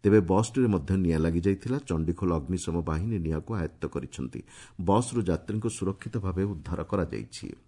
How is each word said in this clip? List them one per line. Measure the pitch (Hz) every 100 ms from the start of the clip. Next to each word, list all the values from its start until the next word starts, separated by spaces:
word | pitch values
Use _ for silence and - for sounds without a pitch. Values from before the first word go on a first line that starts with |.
ତେବେ | 104 107
ବସ୍ଟିରେ | 87 95 113 135 123
ମଧ୍ୟ | 95 71 95
ନିଆଁ | 90 80
ଲାଗିଯାଇଥିଲା। | 80 82 90 98 110 135 143
ଚଣ୍ଡିଖୋଲ | 82 80 82 92 82
ଅଗ୍ନିଶମ | 67 90 - 85
ବାହିନୀ | 80 80 104 107
ନିଆଁକୁ | 80 78 - 110
ଆୟତ୍ତ | 78 - 76
କରିଛନ୍ତି। | - 65 - 64 60 - - - - 87
ବସ୍ରୁ | 101 123 120
ଯାତ୍ରୀଙ୍କୁ | 92 82 - 107 113 -
ସୁରକ୍ଷିତ | 95 98 - 113
ଭାବେ | 95 92
ଉଦ୍ଧାର | 98 90 - 87
କରାଯାଇଛି। | 80 - 80 52 55 - - -